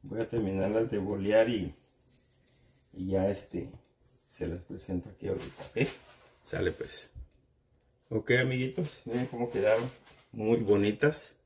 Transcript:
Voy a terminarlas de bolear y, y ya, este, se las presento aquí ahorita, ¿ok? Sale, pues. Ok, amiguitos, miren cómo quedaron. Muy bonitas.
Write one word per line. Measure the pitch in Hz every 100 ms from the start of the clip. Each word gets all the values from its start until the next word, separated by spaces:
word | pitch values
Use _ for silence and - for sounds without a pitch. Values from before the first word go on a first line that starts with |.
Voy | - 104
a | 113
terminarlas | 117 101 95 95 110 113
de | 104
bolear | 95 98 98 107 113
y, | 117 82 - _ _ _ - _ _ _ _ _ _ _
y | 95 92
ya, | 95 95
este, | 98 - - - - _ _ - - -
se | - 82
las | 85
presento | - - - 90 -
aquí | - 98
ahorita, | 92 87 - -
¿ok? | - 135 - - - - _ -
Sale, | - 92
pues. | - - - - - - _ _ _ _ _ _ _ _
Ok, | 110 - 123
amiguitos, | 127 127 131 131 156 -
miren | - 120 127
cómo | 120 120
quedaron. | 95 104 110 127 - - - _
Muy | 113 107 117
bonitas. | 104 104 101 107 147 151 - -